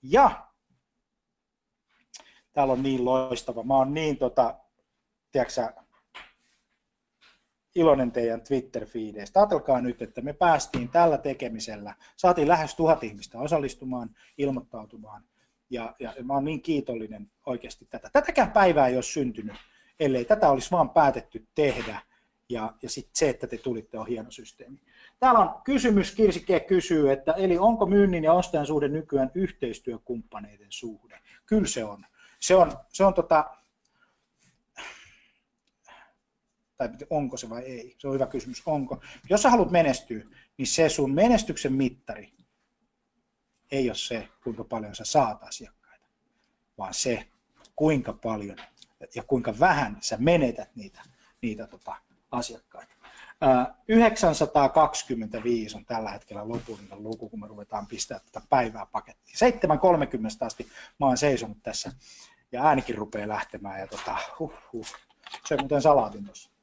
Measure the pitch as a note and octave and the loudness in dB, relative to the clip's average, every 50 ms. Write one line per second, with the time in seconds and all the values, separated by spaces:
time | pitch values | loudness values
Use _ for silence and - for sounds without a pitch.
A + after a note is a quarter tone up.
0 | - C3 D3+ A#3+ C#4 A#3+ - - - _ _ _ _ _ _ _ _ _ _ _ | -6 2 4 6 6 6 4 0 -16 _ _ _ _ _ _ _ _ _ _ _
1 | _ _ _ _ _ _ _ _ _ _ _ _ _ _ _ _ _ _ _ _ | _ _ _ _ _ _ _ _ _ _ _ _ _ _ _ _ _ _ _ _
2 | _ _ _ - - _ _ _ _ _ _ D3 C#3 C3+ C3 B2 C3+ C3+ C3+ B2+ | _ _ _ -20 -20 _ _ _ _ _ _ 0 2 2 2 0 0 -2 0 0
3 | B2 B2 C3 C3 C3 C3 B2+ A#2 - - B2 A2+ A2 B2 C3+ C3+ C3 C3+ C#3+ D#3 | 0 2 2 0 0 -2 -6 -8 -6 -8 -10 -8 -4 0 2 2 2 2 0 -2
4 | D#3+ D#3 C#3+ - C3+ B2 - - B2 A#2 - - _ _ _ _ _ _ _ _ | -2 -2 -2 -2 -2 -2 2 2 0 0 0 -8 _ _ _ _ _ _ _ _
5 | _ _ _ _ _ _ _ C3+ B2 - - - A#2+ A2+ - - _ _ _ _ | _ _ _ _ _ _ _ -2 -2 -2 -2 -6 -6 -6 -6 -14 _ _ _ _
6 | _ _ _ - - _ _ _ _ _ _ _ _ _ _ _ _ _ _ _ | _ _ _ -20 -20 _ _ _ _ _ _ _ _ _ _ _ _ _ _ _
7 | _ _ _ _ _ _ _ _ _ _ _ _ _ _ _ F3+ E3 D#3+ C#3+ C3+ | _ _ _ _ _ _ _ _ _ _ _ _ _ _ _ 2 4 6 6 4
8 | C3 A#2+ A#2 B2 A#2 A#2 A2+ A2+ A2+ - C#3 C3 B2 - - - G#2+ - _ A#2+ | 2 -2 -2 -2 -2 -2 -4 -6 -6 -4 -4 -4 -4 -4 -10 -10 -10 -8 _ -10
9 | A2 G#2+ G2+ G#2 G2+ G2+ _ F#3+ G#3 G#3 F#3+ D3+ - - C3 B2+ B2+ B2 A#2+ _ | -10 -10 -12 -14 -16 0 _ 4 4 4 2 -4 0 0 0 0 0 -4 -6 _
10 | A#2+ G#2+ _ - A#2+ C#3+ D3 - F3+ F3 D#3+ D3 - - - C3 A#2+ B2 - E3+ | -10 -12 _ -12 -10 -10 -4 0 2 4 4 2 0 -4 -6 -6 -6 0 2 4
11 | E3+ E3+ D3+ C3+ - C#3+ C3+ - C3+ A#2+ A2+ A2 G#2+ - G#2+ G#2 G#2 G#2 G2+ _ | 4 4 4 2 -2 -6 -6 -6 -8 -10 -8 -10 -12 -12 -12 -14 -14 -16 -18 _
12 | _ _ _ _ - F3+ F3+ F3 D3+ D3 F3 D#3+ D#3 D3 - - E3 D#3+ D#3+ - | _ _ _ _ 2 2 4 4 4 2 4 2 2 -4 -4 0 2 2 2 2
13 | - A2 G2+ G2+ G2 - - A2+ C3 D3+ E3 D#3 C#3 C3+ - - C3+ B2+ B2+ B2 | 0 -12 -12 -14 -20 -18 -12 -10 -6 -2 -2 -2 -2 -4 -8 -10 -10 -10 -8 -8
14 | A#2+ A2+ - _ _ _ _ - C#3 C#3 C3+ B2 - _ - A2+ G#2+ G#2 - A2 | -10 -12 -16 _ _ _ _ -6 -4 -4 -4 -6 -10 _ -16 -18 -18 -18 -20 -20
15 | G#2+ G#2+ G#2+ A2 _ _ _ _ _ _ _ _ _ _ B2+ A#2 A2+ A#2 A#2 _ | -20 -20 -20 -20 _ _ _ _ _ _ _ _ _ _ -10 -10 -10 -10 -12 _
16 | C3 A2+ A2+ C3+ B2 B2+ C#3 C#3 C#3 D3 D#3 D3 - - D#3+ C#3+ C#3 - A#2+ A2+ | -14 -14 -14 -12 -8 -2 -2 -2 -2 -2 -4 -6 -4 -2 -2 -2 -2 -4 -8 -8
17 | A2+ G#2+ G#2+ G#2 G#2 _ _ _ _ - B2 A#2 - B2 - _ - _ - A#2 | -8 -12 -14 -16 -18 _ _ _ _ -8 -8 -8 -8 -14 -20 _ -20 _ -16 -16
18 | - - _ C#4 D4+ - - - A#3 F3 - G#3+ G3 F#3 E3 D3 C#3 B2+ B2+ B2+ | -16 0 _ 2 2 2 2 2 2 4 4 4 6 6 6 6 4 4 4 0
19 | A#2+ - - D#3 C#3 B2 A2 A2+ G#2+ G#2+ G2+ - - _ _ _ _ _ _ _ | -4 -4 -4 -4 -4 -4 -4 -8 -12 -14 -14 -16 -20 _ _ _ _ _ _ _
20 | D#3 C#3+ C3 B2+ A#2+ - G#3+ G#3+ G#3+ D#3 C#3 C3+ - - F3 F3 D#3 B2 - E3+ | -2 0 0 0 2 2 2 4 4 2 2 2 0 -2 0 0 0 2 4 4
21 | D3+ C#3 C3 B2 - _ _ A2+ - _ _ - D3+ C#3+ B2 B2 A2+ A2+ G#2+ - | 4 4 2 0 -8 _ _ -18 -18 _ _ 0 0 0 0 -2 -6 -10 -10 -12
22 | - _ _ _ _ _ _ _ _ _ A#2+ A#2 A2 A2 - _ - - - - | -14 _ _ _ _ _ _ _ _ _ -8 -6 -6 -8 -10 _ -14 -12 -12 -12
23 | - _ _ - E3 C#3+ B2 - - - - A2+ - C3+ A#2+ A2+ A2+ _ - A2 | -12 _ _ -2 0 0 -2 -2 -8 -10 -10 -8 -6 -6 -6 -8 -10 _ -12 -12
24 | G#2+ A2 A#2+ A2+ A2+ A#2+ - - A#2 - - _ - - C3+ - _ _ _ _ | -8 -8 -8 -8 -8 -14 -18 -20 -20 -20 -20 _ -20 -20 -20 -20 _ _ _ _
25 | _ - _ _ - C4 B3 A3+ G3 - - - - - C#4 C4 - B3 G#3+ G3+ | _ -20 _ _ 4 6 8 8 6 4 0 -8 -4 -2 -2 2 2 4 4 4
26 | F#3 - - - A3 G3+ E3+ E3+ - - - A3 - - F#3+ F#3 E3 - F3 D#3 | 2 0 0 2 4 4 4 2 0 0 0 0 2 2 0 0 2 2 2 4
27 | D3 C3+ - - - - D#3+ F3+ F#3+ F#3+ F3 E3+ F#3+ A3+ A#3 A3 G#3 F3+ G3 G3+ | 4 4 4 2 2 -2 -2 0 2 2 2 4 4 4 4 4 2 4 6 6
28 | G3+ G3 F3+ E3 D#3 D#3 E3 F3+ F3+ - - D#3 C#3+ C#3 D#3 D3 C#3+ C#3 C#3+ D#3 | 6 6 4 2 4 4 4 4 4 0 -2 -2 -2 0 0 0 0 0 -2 -2
29 | D#3 _ - C#3 C3 C3 - F3+ F#3+ F3+ - _ - A#2+ A2 - _ - A#2+ A2 | -4 _ 0 0 0 0 -2 -4 -4 -4 -4 _ -8 -8 -8 -8 _ -10 -10 -10
30 | _ - B2 A#2 A2 _ - A2 G#2 G#2 G#2 _ _ G2+ - - - F3 E3 D3+ | _ -10 -10 -10 -10 _ -16 -16 -16 -16 -20 _ _ _ -18 -14 -14 -14 -14 -14
31 | _ _ - - _ _ - _ _ _ G#3+ A3 F#3+ - - B2+ A2 G#2 G#2 G2+ | _ _ -20 -20 _ _ -20 _ _ _ 0 0 2 0 -2 -4 -6 -8 -10 -16
32 | - _ _ _ _ _ _ _ - - F3+ F#3+ F3 D3+ C#3 - - _ _ - | -20 _ _ _ _ _ _ _ 0 4 6 6 6 6 2 -12 -16 _ _ 2
33 | F#3+ G3 F#3 - E3 - E3 D#3 D3+ - - _ _ _ _ _ _ _ _ _ | 2 4 4 2 0 2 2 2 2 0 -8 _ _ _ _ _ _ _ _ _
34 | _ _ _ _ _ _ _ _ _ _ _ _ _ _ _ - - - - - | _ _ _ _ _ _ _ _ _ _ _ _ _ _ _ -20 -20 -20 -20 -20
35 | - _ _ _ _ _ _ _ _ _ _ _ _ _ _ _ _ _ - - | -20 _ _ _ _ _ _ _ _ _ _ _ _ _ _ _ _ _ -20 -20
36 | - _ _ _ _ _ _ _ _ _ _ _ _ _ _ _ C3 A#2 A2+ A#2 | -20 _ _ _ _ _ _ _ _ _ _ _ _ _ _ _ -8 -8 -8 -12
37 | C#3+ _ E3 D3+ C#3+ B2+ - B2 - A2+ A2+ A#2+ B2+ C3 B2+ A#2+ A2 B2+ _ _ | -12 _ -6 -4 -4 -4 -8 -10 -12 -12 -12 -14 -14 -14 -14 -14 -16 -18 _ _
38 | - C#3 C3+ C3+ C3 B2+ - C3 A2+ B2+ B2 - _ - D#3 D3 C3+ B2+ D#3+ - | -10 -6 -2 -2 -2 -2 -4 -10 -10 -10 -14 -12 _ -4 -4 -4 -4 -6 -8 -12
39 | - - - - _ - F#3 G#3 - C#4 A#3+ A#3+ F#3 E3 F3 F3 E3 D3 B2+ - | -14 -20 -20 -20 _ 0 2 4 6 6 6 6 4 4 4 4 4 4 2 -2
40 | - _ A#2 A2 G#2+ - _ - _ _ _ - C3+ A#2+ - - D#3+ D#3 D#3 - | -4 _ -12 -12 -12 -16 _ -20 _ _ _ -8 -6 -4 2 2 2 2 2 0
41 | C#3+ C3 C#3 D3+ G3+ A#3+ B3 G#3+ - - D#3+ - - C#3+ C3 C3+ C3+ B2 - _ | -2 0 2 2 4 4 4 4 2 -2 -8 -6 -4 -2 0 0 0 -2 -2 _
42 | _ - - A2 G#2 - _ _ _ _ _ _ _ _ _ _ _ _ _ _ | _ -14 -14 -14 -14 -20 _ _ _ _ _ _ _ _ _ _ _ _ _ _
43 | _ _ _ _ _ _ _ _ _ _ _ _ _ _ C#3 C#3 C3 B2 A2+ - | _ _ _ _ _ _ _ _ _ _ _ _ _ _ -4 -2 -2 -2 -4 -6
44 | - - B2 A2+ G#2+ - _ _ _ B2 A2+ G#2 A2 - - A2+ G#2+ G#2 G2+ - | -8 -8 -8 -10 -10 -12 _ _ _ -12 -10 -10 -10 -10 -10 -10 -10 -10 -14 -14
45 | A2+ - - D3+ C3+ A2+ G#2 - - - - - B2 - _ _ _ _ _ _ | -10 0 0 2 2 2 -2 -10 -14 -18 -16 -18 -18 -20 _ _ _ _ _ _
46 | _ _ _ _ _ _ _ _ _ _ _ _ _ _ _ - G2+ F#2 - - | _ _ _ _ _ _ _ _ _ _ _ _ _ _ _ -14 -12 -10 -6 -6
47 | - C3+ A#2+ G#2+ - _ _ _ _ _ _ _ _ _ _ - D3+ D#3 D#3 C#3 | -4 -4 -4 -4 -6 _ _ _ _ _ _ _ _ _ _ 0 0 2 2 0
48 | A#2+ - A#2 - - A#2 A2 G#2 G#2 G2+ G2+ - - - _ _ - _ _ _ | -2 -6 -10 -8 -8 -8 -6 -6 -8 -12 -14 -16 -20 -20 _ _ -20 _ _ _
49 | - - - A#2+ A#2 - C#3 B2+ A#2 - G#2+ G#2+ D3 F#3 E3+ C#3+ C#3 A2 G#2 G#2 | -20 -14 -14 -14 -6 -2 -2 -2 -2 -4 -2 2 2 2 4 2 0 -4 -6 -10
50 | - - A2+ G#2+ B2 D#3 F3 E3+ D3 B2 A#2 - G#2+ _ _ A#2+ G2+ G2 _ - | -8 -8 -6 0 2 4 4 4 2 0 -2 -6 -12 _ _ -18 -18 -18 _ -20
51 | - _ _ _ _ _ _ _ - - G#3+ - A2 - - F#2 _ - - - | -20 _ _ _ _ _ _ _ -8 -8 -8 -8 -12 -18 -18 -20 _ -16 -16 -16
52 | _ _ _ _ _ _ - B2 A#2+ - A#2 - _ _ _ - - _ _ _ | _ _ _ _ _ _ -8 -8 -8 -8 -12 -16 _ _ _ -20 -20 _ _ _
53 | _ - - - - - - _ D#3 C3+ C3 B2 B2+ - - _ _ - A3 A3+ | _ -20 -20 -20 -20 -20 -10 _ 4 4 4 4 2 0 -6 _ _ 4 6 6
54 | A#3 A3 A3+ - - F3 D#3 - D#3 D3 - D3+ C#3+ C3+ - D#3+ D#3 D3 - - | 6 6 4 4 2 2 2 2 0 2 4 4 4 4 6 4 4 4 2 -6
55 | - - C3 A2+ A2 G#2+ - A#2 G#2+ A#2+ A#2+ A2+ A2 G#2+ - G#2 - _ A#2+ A2+ | -6 -6 -6 -6 -6 -8 -10 -6 -2 0 0 0 -2 -6 -12 -16 -12 _ -8 -6
56 | A2+ G#2 G2+ G#2 _ _ G#2+ G2+ G#2 A2 A#2+ C#3 C3 - A2 G2+ G2+ G2 G2 G2 | -6 -8 -10 -14 _ _ -14 -14 -10 -8 -8 -10 -10 -10 -16 -16 -16 -20 -18 -16
57 | G#2 G#2+ A2+ A2 A#2+ G#2+ - A2 G2+ G#2+ G#2+ G#2 G#2 _ - G#2 G#2 - A#2+ G2 | -12 -12 -12 -12 -12 -14 -14 -14 -16 -16 -16 -18 -16 _ -10 -10 -10 -10 -10 -12
58 | - - - G2 _ _ _ - - _ - C3+ B2 A2+ G#2+ A2+ G2 _ _ - | -10 -10 -10 -16 _ _ _ -18 -4 _ 2 2 2 0 -6 -12 -16 _ _ -12
59 | - - - _ _ _ - - G#3+ B3+ A#3+ A#3 - E3 D#3 C#3+ - F#3+ F3 D#3+ | -12 -12 -20 _ _ _ -2 2 2 2 2 2 2 2 2 4 4 4 4 4
60 | C#3+ C3 - A#2+ A2 A2 G#2+ - - A2+ - _ - - - - - - _ _ | 2 -2 -4 -6 -6 -6 -6 -8 -10 -10 -10 _ -18 -18 -18 -20 -20 -20 _ _
61 | C#3+ C3+ B2+ A#2+ D3+ D3 C3+ A#2+ A#2 G#2 G#2+ - _ - G#2+ - - - B2 C3 | 2 2 2 4 2 0 0 0 -4 -8 -12 -14 _ -10 -10 -10 -10 -12 -14 -16
62 | _ - - - - - _ _ _ _ - F3+ E3 D#3 D3 C3 - - A#2 G#2 | _ -20 -20 -20 -20 -20 _ _ _ _ -8 0 2 4 4 4 0 -4 -6 -8
63 | G#2 G#2 - G#2+ G#2 G#2 G#2+ G2+ - - - F#2+ F#2+ G2 F#2+ G2 F#2+ F#2+ - - | -8 -8 -8 -10 -8 -6 -6 -8 -8 -10 -12 -14 -14 -12 -12 -12 -12 -12 -14 -12
64 | - - - - - - - - D#3+ D3+ - - _ _ - A#2 G#2+ - - - | -10 -8 -8 -8 -8 -10 -10 -10 -10 -10 -10 -18 _ _ -14 -14 -14 -14 -18 -20
65 | _ _ _ _ _ - - - _ - D#3 C3+ C#3 C3+ D3+ C#3+ B2+ D#3 D3 C#3 | _ _ _ _ _ -18 -18 -16 _ -4 -4 -4 -2 0 0 4 6 6 6 6
66 | A2+ G#2 G2+ G#2 G2+ - - - - _ _ _ | 4 0 -6 -12 -16 -16 -16 -20 -20 _ _ _